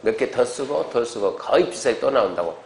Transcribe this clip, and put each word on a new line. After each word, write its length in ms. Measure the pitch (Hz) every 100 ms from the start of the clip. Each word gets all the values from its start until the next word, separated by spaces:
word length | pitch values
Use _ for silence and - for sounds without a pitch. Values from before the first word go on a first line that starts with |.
몇 160 | 120 110
개 140 | 123
더 140 | 120
쓰고 460 | 123 - 139 147 160
덜 140 | 123 117
쓰고 300 | 110 98 -
거의 320 | - 147 -
비슷하게 300 | - 131 113
또 100 | 139
나온다고. 460 | 135 101 85 85 78